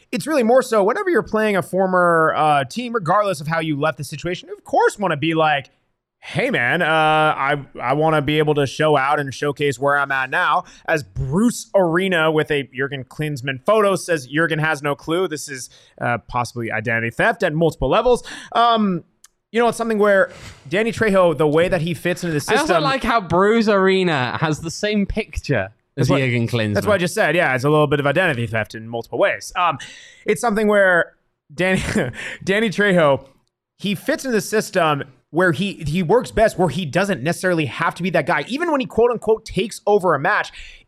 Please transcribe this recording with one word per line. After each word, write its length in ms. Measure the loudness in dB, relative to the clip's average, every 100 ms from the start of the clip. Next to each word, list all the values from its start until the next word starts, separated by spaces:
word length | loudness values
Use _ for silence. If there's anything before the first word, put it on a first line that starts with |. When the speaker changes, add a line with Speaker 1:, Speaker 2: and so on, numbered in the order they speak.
| _
Speaker 1:
it's 160 | -8 -2
really 160 | 0
more 180 | 4 4
so 220 | 4 2
whenever 260 | 2 0 0
you're 140 | 0
playing 320 | 0 0 0 0
a 60 |
former, 680 | -2 -2 0 2 4 4 2 2
uh, 280 | 2 2 0
team, 280 | -6 -6
regardless 480 | -4 0 0 0 -2
of 60 | -4
how 120 | -4
you 200 | -2 -2
left 180 | -2 -4
the 60 |
situation, 460 | -10 -8 -8 -8 -10
of 120 | -18
course 360 | -2 2 2 0
wanna 180 | -2 -2
be 160 | 0
like, 380 | 2 2 2 -4 _ _ _ _ _
"Hey, 260 | -8 -4 -2
man, 300 | 0 0 0
uh, 40 | 2
I, 800 | 2 4 4 2 2 0 -2 -6 -8
I 120 | -2
wanna 280 | 0 2 2
be 160 | 0 0
able 160 | 2 0
to 120 | 0
show 280 | 0 2 2
out 240 | 2 0
and 140 | -2
showcase 460 | -4 -4 -2 -2 0
where 180 | 0 2
I'm 140 | 2
at 180 | -2 -2
now." 340 | 0 2 0 -2 -12 -4
As 160 | -2
Bruce 680 | -4 -8 -4 0 0 -2 -2 2
Arena 560 | 2 2 0 2 2
with 200 | 2 0
a 120 | -2 -4
Jurgen 300 | -6 -6 -6
Klinsmann 600 | -12 -8 -6 -6 -6 -4 0
photo 300 | 2 2 0
says, 320 | -2 -4 -2
"Jurgen 320 | -2 0 0
has 220 | -2 -2
no 140 | -4 -4
clue." 320 | -2 -2 -2
This 220 | -4 -10
is, 200 | -12 -14 -20 _ _
uh, 200 | -4 -4 -4
possibly 440 | -6 -6 -6 -6
identity 380 | -4 -2 -2 -4
theft 340 | 0 -2 0
at 100 | -2
multiple 360 | 0 0 0 0
levels. 340 | 2 2 0 -2 -16 -4
Um, 500 | 0 2 2 0 -2 -8 _ -20 _ _
you 80 | 0
know, 80 | 0
it's 100 | 0
something 220 | -2 2
where 320 | 4 4 2 -2 -20 -18 -4
Danny 240 | -2 -2
Trejo, 440 | 0 2 4 4 4
the 100 | 2
way 200 | 4 2
that 140 | 0
he 120 | -2
fits 300 | -4 -4 -4
into 160 | -2 -4
the 60 | 0
Speaker 2:
I 20 | 0
also 120 | 2
Speaker 1:
system 160 | 0
Speaker 2:
like 200 | 0 -2
how 160 | 0 -2
Bruce 480 | 0 2 4 4 2
Arena 680 | 2 2 2 2 0 -2 -2
has 220 | -2 -2
the 100 | -6
same 340 | -6 -2 -2 -2
picture 680 | -4 -6 -8 -2 -2 -2 -10 _ -4
as 100 | 0
Speaker 1:
That's 20 |
what, 100 | 2
Speaker 2:
Jurgen 280 | 2 0 0
Klinsmann. 260 | 0 0
Speaker 1:
that's 140 | 0 0
what 60 |
I 40 | 0
just 160 | 0
said. 220 | 0 2 2
Yeah, 180 | 2
it's 120 | 0 2
a 40 |
little 180 | 2 2
bit 120 | 2
of 80 | 2
identity 400 | 2 0 0 -2
theft 280 | -4 -4 -8
in 120 | -10
multiple 320 | -10 -8 0
ways. 320 | 0 0 -6 -2
Um, 200 | 0 -2 -10 -20 -20 -10 -4
it's 140 | -2
something 300 | 0 0 2
where 480 | 4 4 4 0 _ _ _ _
Danny, 280 | -4 0 0 0 -2 -4
<laughs> 300 | -6 -12 -8 -2
Danny 240 | 0 0
Trejo, 580 | 0 2 4 4 2 -2 _ _ _ _ _
he 160 | -6
fits 300 | -4 -2 -4
into 100 | 0
the 60 | -2
system 640 | 0 -2 -2 0 2 0 -4 _ _
where 200 | 2 2
he, 220 | 2 -4 -6 -4
he 160 | -2
works 300 | 2 0 0
best, 260 | 2 2 2
where 120 | -2
he 160 | -2 -2
doesn't 360 | -2 0 -2
necessarily 440 | -2 -2 0 0 -2
have 280 | -2 -4 -2
to 80 |
be 60 | -2
that 140 | -2 0
guy. 200 | -2 -2
Even 240 | -4 -2
when 80 | 0
he 80 | 0
quote 240 | 2 2
unquote 320 | 2 0 0 0
takes 360 | -6 -4 -4 0
over 300 | 2 2 0
a 40 |
match, 320 | 2 0 -2 -10 -20 -20